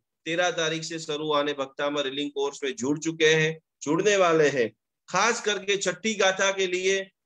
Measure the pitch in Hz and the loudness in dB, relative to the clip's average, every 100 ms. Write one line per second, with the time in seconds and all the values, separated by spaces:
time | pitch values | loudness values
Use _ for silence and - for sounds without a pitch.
0 | _ _ 160 170 180 170 160 160 160 165 | _ _ -6 0 0 0 -2 -4 -6 -10
1 | 160 147 156 147 143 143 135 - 143 147 | -6 -6 0 0 0 -2 -6 -4 -4 -2
2 | 135 135 147 139 139 - 135 123 127 156 | -4 -4 -4 -2 -4 -4 -6 -4 -2 -2
3 | 160 160 156 160 156 160 _ - 139 165 | -4 2 4 4 2 -2 _ -10 -2 0
4 | 202 202 180 160 147 139 113 - _ _ | 2 4 4 4 4 2 -2 -4 _ _
5 | - 180 220 233 208 196 190 196 190 180 | -4 0 2 0 -2 -4 -2 -2 -2 -2
6 | 220 202 190 190 196 190 190 180 185 190 | -2 2 2 2 0 0 -2 0 0 -2
7 | 190 _ | -4 _